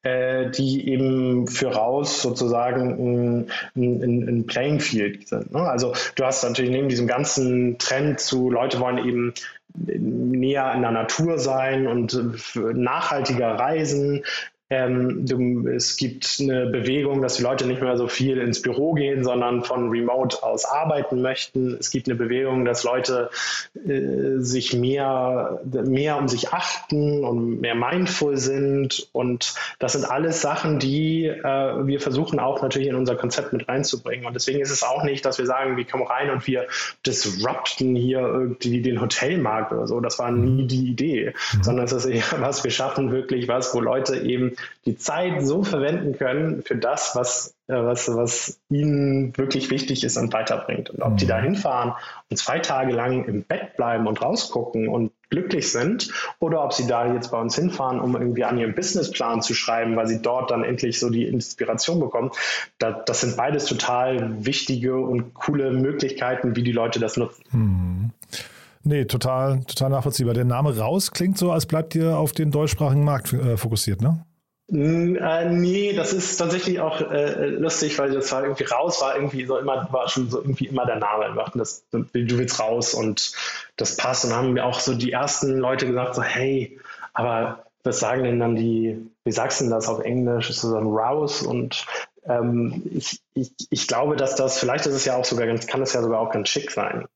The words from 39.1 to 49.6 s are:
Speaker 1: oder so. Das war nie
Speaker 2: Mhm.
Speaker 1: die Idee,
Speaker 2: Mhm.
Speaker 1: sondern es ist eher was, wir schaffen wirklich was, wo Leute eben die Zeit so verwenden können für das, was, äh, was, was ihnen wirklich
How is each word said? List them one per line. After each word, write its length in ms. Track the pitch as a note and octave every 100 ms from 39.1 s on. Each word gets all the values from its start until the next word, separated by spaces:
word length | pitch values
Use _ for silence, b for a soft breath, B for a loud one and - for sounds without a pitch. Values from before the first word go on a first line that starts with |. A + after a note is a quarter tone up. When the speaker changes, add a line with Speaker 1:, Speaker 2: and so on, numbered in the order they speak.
| - B2+ F3+ A#2 A2 A2+
Speaker 1:
oder 120 | A2+ A2+
so. 140 | A#2
Das 180 | A#2 -
war 140 | A#2+
nie 320 | A#2+ C3 C3+
Speaker 2:
Mhm. 40 | B2+
Speaker 1:
die 200 | B2+ B2+
Idee, 440 | A#2+ D3 B2+ A2 B B
Speaker 2:
Mhm. 100 | G#2
Speaker 1:
sondern 220 | G2 B2 B2
es 60 |
ist 140 | B2+ B2+
eher 180 | A#2 - D#3+
was, 240 | B2+ C#3
wir 80 | B2
schaffen 400 | - C3 C#3+ C3
wirklich 360 | B2+ B2+ B2+ A#2+
was, 240 | B2 B2+ A#2+
wo 40 |
Leute 380 | A#2 C3 C3 C3
eben 360 | B2+ B2 B2+ B2+ B B -
die 120 | G#2
Zeit 480 | - D#3 F3+ D3+ C#3
so 180 | E3
verwenden 540 | G3+ D#3+ C#3+ E3+ D3 C3
können 440 | C3 C3+ D#3+ D#3
für 120 | - A#2+
das, 400 | A#2 - - -
was, 400 | - - - _ -
äh, 60 |
was, 340 | B2+ A#2 A#2+ - A#2
was 440 | A#2+ - - - _
ihnen 640 | C#3+ D3+ C#3+ C#3 C3+ C3 -
wirklich 340 | C3+ C#3